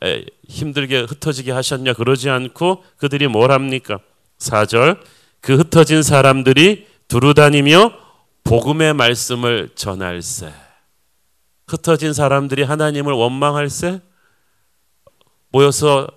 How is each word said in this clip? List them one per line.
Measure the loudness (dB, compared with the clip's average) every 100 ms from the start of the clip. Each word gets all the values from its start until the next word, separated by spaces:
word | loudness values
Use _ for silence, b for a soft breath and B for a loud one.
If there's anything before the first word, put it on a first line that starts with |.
에, | -6 -6 -10 -20 -20
힘들게 | -12 -8 -6 -2 -2
흩어지게 | -4 -8 -8 -8 -6
하셨냐 | -6 -6 -6 -4
그러지 | -2 -2 -2 -2
않고 | -4 -6 -4 -4 -4 b _
그들이 | -6 -2 -2
뭘 | 2 2
합니까? | 2 -2 -8 -8 -12 -14 _ _ _
사 | -4 -2 0
절, | 2 2 0 b b b b
그 | 0 0
흩어진 | 4 4 4 2
사람들이 | 2 4 4 4 2 4 4 2 b b -6
두루다니며 | 0 4 6 4 4 4 6 4 b b b _ _
복음의 | -2 0 0 0 0
말씀을 | 2 0 0 -4 -4 -2 -2 -6
전할세. | -10 -10 -8 -8 -10 -10 -12 -14 -18 _ _ _ _ _ _ _ _ _ _ -12
흩어진 | -6 -2 0 -2
사람들이 | -2 0 0 -2 -4
하나님을 | -4 -2 -2 -4 -4
원망할세? | -2 -2 0 -2 -2 -6 -6 -8 -8 -14 _ _ _ _ _ _ _ _ _ _ _ _ _ _
모여서 | 2 2 2 0 0 -2